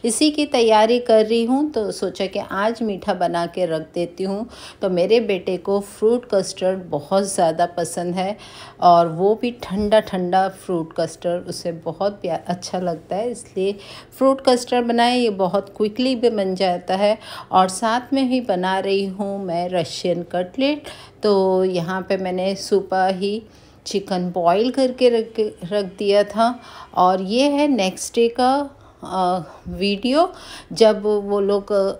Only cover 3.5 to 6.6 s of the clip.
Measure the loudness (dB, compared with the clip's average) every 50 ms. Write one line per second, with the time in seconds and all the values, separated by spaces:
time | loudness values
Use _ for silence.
3.5 | -2 -4 -2 -2 -2 -4 -6 -6 -6 -6 -6 -6 -6 -8 -6 -4 -4 -6 -8 -10
4.5 | -14 -20 -20 -20 -10 _ -2 -2 0 0 2 4 4 2 4 2 -2 -2 -2 -4
5.5 | -6 -4 -2 -2 -2 -2 -2 -6 -6 0 2 2 2 2 -2 0 -2 -2 0 -2
6.5 | -6 -2